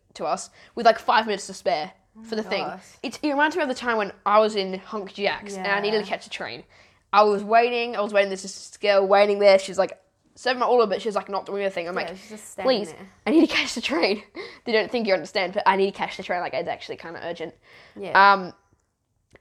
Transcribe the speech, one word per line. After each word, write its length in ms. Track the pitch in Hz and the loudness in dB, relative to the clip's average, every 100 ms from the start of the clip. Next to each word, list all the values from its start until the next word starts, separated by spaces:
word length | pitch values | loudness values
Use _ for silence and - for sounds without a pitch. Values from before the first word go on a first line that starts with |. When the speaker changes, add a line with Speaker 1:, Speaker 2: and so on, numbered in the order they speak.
| _ | _
Speaker 1:
to 100 | - | -10
us, 260 | 160 185 - _ - - | -6 -6 -8 _ -16 0
with, 100 | 233 | 2
like, 140 | 220 | 2
five 260 | - 220 226 | 2 0 2
minutes 220 | 196 - | -4 -6
to 60 | |
spare 360 | 196 196 160 151 - _ 220 | -6 -2 -2 -4 -12 _ -20
Speaker 2:
Oh 60 | |
Speaker 1:
for 140 | 220 220 | -8 -8
the 80 | |
Speaker 2:
my 40 | 208 | -4
Speaker 1:
thing. 160 | 196 | -4
Speaker 2:
gosh. 180 | 151 185 - - | -6 -10 -18 -12
Speaker 1:
It's, 160 | 262 - | -12 -4
it 60 | 302 | -2
reminds 260 | 277 302 330 | 2 0 0
me 60 | |
of 60 | 294 | -4
the 60 | |
time 220 | 262 247 226 | -4 -2 -2
when 160 | 196 - | -2 -4
I 140 | 196 208 | 2 4
was 160 | 220 | 4
in 240 | 214 190 190 | 0 -4 -6
Hunk 360 | - 214 190 | -10 -10 -10
Jacks 400 | - 196 151 202 190 | -4 -4 -4 -8 -8
and 100 | 190 | -2
I 140 | 202 | -2
needed 180 | 202 214 | 0 -2
to 60 | |
Speaker 2:
Yeah. 60 | 196 | -2
Speaker 1:
catch 160 | 185 - | -8 -10
a 40 | |
train. 320 | - 147 123 - _ _ _ - | -12 -10 -12 -18 _ _ _ 0
I 100 | 202 | 4
was 180 | 214 202 | 4 2
waiting, 540 | 202 226 240 240 240 214 | 2 4 4 0 -4 -4
I 60 | |
was 100 | 208 | 0
waiting, 160 | 208 196 | 2 0
there's 120 | 190 | -2
this 340 | 196 - - - | -10 -14 -18 -6
girl 280 | 208 196 196 | 2 2 6
waiting 340 | 196 208 202 | 6 4 4
there, 180 | 202 196 | 6 6
she's, 200 | 190 180 | 4 -2
like, 200 | 185 - _ _ _ _ | -2 -2 _ _ _ _
serving 220 | 254 254 | -4 -2
my 60 | 220 | 2
order, 200 | 247 220 | 4 4
but 140 | 208 | 0
she's, 160 | 220 196 | -2 -4
like, 140 | 190 | -4
not 160 | 196 - | -8 -6
doing 180 | 202 | -4
a 60 | 196 | -4
thing. 180 | 190 170 | -4 -6
I'm 60 | |
Speaker 2:
Yeah, 60 | 180 165 | -6 -8
Speaker 1:
like, 80 | 190 | -10
Speaker 2:
she's 100 | 208 | -16
just 220 | 214 - | -18 -18
standing 260 | - 190 254 | -6 0 0
Speaker 1:
"Please, 80 | 202 | -2
Speaker 2:
there. 160 | - 196 _ - | -12 -20 _ 0
Speaker 1:
I 40 | |
need 180 | 311 330 | 4 4
to 60 | |
catch 200 | - 277 | 2 -4
the 60 | 247 | -4
train." 420 | - 302 240 208 - - | -4 0 0 -2 -6 -16
<laughs> 200 | 415 - - | -16 -14 -2
They 60 | |
don't 180 | 220 196 | 0 0
think 160 | 247 214 | -2 0
you 80 | |
understand, 400 | 185 147 208 180 | 0 0 -4 -4
but 80 | 196 | 0
I 120 | - 190 | 2 2
need 100 | 196 | 2
to 40 | 190 | -2
catch 220 | 185 - | -8 -8
the 40 | |
train, 180 | 185 180 | -6 -6
like, 120 | 160 | -4
it's 160 | - 170 | -6 -6
actually 280 | 117 - 147 | -8 -10 -14
kinda 240 | 165 156 | -12 -12
urgent. 300 | 165 175 165 - _ - - | -10 -10 -10 -14 _ -20 -20
Speaker 2:
Yeah. 380 | 208 190 180 196 | -14 0 6 6
Speaker 1:
Um, 180 | 196 180 - _ _ _ _ _ _ _ - | 6 0 -14 _ _ _ _ _ _ _ -8